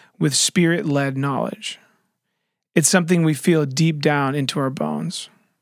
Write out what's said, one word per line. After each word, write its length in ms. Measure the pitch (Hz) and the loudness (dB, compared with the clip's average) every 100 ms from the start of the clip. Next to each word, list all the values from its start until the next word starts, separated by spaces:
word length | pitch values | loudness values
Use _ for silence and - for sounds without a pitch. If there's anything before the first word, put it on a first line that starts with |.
| _ - | _ -2
with 160 | 156 | 0
spirit-led 840 | 131 - - 165 170 156 143 139 135 | 0 0 2 2 2 0 0 -2 -2
knowledge. 600 | 139 127 120 - - - _ _ _ _ _ _ _ _ _ | -4 -2 -4 -8 -12 -14 _ _ _ _ _ _ _ _ _
It's 140 | - 156 | 0 2
something 360 | 190 165 175 | 2 4 2
we 100 | 160 | 2
feel 320 | 147 - 160 143 | 2 2 2 2
deep 360 | 131 160 151 | 0 0 2
down 320 | 151 147 135 | 0 2 0
into 260 | 147 131 - | -2 -4 -2
our 100 | 135 | -4
bones, 600 | 135 - - 165 - - _ _ _ | -4 -6 -4 -6 -8 -14 _ _ _